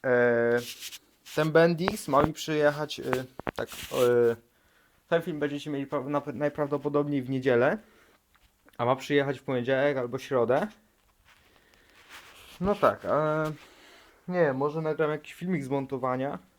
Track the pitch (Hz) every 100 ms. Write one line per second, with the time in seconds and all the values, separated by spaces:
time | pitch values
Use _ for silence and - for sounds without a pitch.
0 | 131 123 120 117 117 120 120 - - -
1 | _ _ - - 156 156 170 165 185 208
2 | - 139 156 151 - 151 147 147 147 -
3 | 131 127 127 - - - 120 - - 135
4 | 123 120 120 117 _ _ _ _ _ _
5 | _ 170 170 151 147 143 151 143 139 147
6 | 131 147 147 127 147 147 143 143 147 147
7 | 147 143 123 135 131 120 131 214 - _
8 | _ _ _ _ _ _ _ - 120 131
9 | - 143 139 131 - 127 120 135 143 131
10 | 123 127 - 131 117 135 214 - _ _
11 | _ _ _ _ _ _ _ _ _ _
12 | - - - - - - 185 196 123 101
13 | 92 131 156 156 156 147 - - - -
14 | - _ - 180 156 131 147 156 156 156
15 | 151 151 - - 180 175 131 139 135 135
16 | 127 127 135 180 _